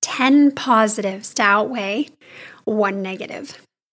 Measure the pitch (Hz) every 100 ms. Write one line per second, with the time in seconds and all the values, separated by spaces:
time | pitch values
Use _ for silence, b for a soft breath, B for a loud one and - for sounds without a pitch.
0 | - - 262 285 285 277 269 220 220 214
1 | 202 190 220 - 208 202 214 240 196 214
2 | 294 - B B B B - 214 202 196
3 | 190 190 - - 277 - _ _ _